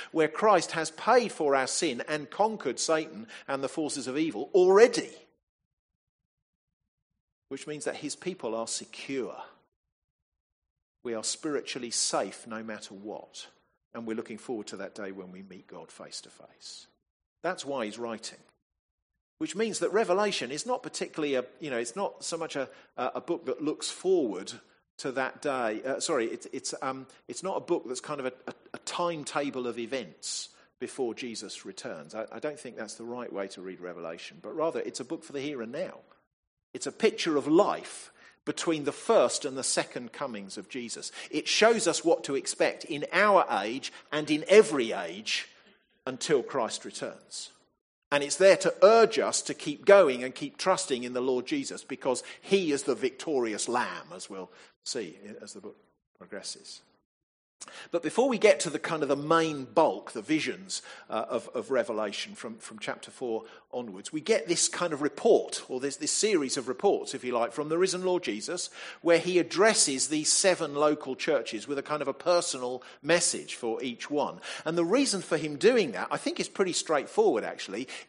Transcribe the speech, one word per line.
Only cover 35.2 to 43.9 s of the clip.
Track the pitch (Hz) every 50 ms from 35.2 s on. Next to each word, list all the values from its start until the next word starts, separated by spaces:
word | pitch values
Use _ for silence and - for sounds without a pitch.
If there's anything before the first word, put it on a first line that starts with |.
| -
for | - 139
the | 143
here | 131 151 147 123
and | 110 113 127
now. | 139 139 - - - - _ _ _ _ _ _ _ _ _ _ _ _ _ -
It's | 127 -
a | 139 -
picture | - 226 214 - - - 175 151
of | 143 127 143
life | 156 180 202 160 80 156 - - - - - - _ _ - - - _ _
between | 151 147 - - 175 160 151 139
the | 139 135
first | - - - 226 185 131 117 - - -
and | 139 131
the | 135 123
second | - - 175 147 - - 139 123 117 -
comings | - 143 131 113 101 98 95 -
of | 107 92 -
Jesus. | - 127 120 110 - 71 - - - - - - -
It | 151 151 -
shows | - - 208 226 233 214 - 170
us | 151 - -
what | 170 160 - -
to | - 139
expect | 131 - - - - 170 143 - - -
in | - 151 143 147 - 160
our | 180 208 208 196 175 - - 120 98
age | 101 107 123 135 - -